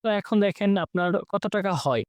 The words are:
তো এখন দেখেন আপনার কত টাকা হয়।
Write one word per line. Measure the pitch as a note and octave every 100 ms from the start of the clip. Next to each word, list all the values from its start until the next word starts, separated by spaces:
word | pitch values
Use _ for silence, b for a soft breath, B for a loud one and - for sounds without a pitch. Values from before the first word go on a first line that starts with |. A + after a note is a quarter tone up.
তো | A3+
এখন | G#3 - G#3+
দেখেন | G3+ - G3+ G3
আপনার | E3 F3+ F3 F#3 -
কত | G3 G#3+
টাকা | G#3 F#3+
হয়। | E3+ C#3+ A#2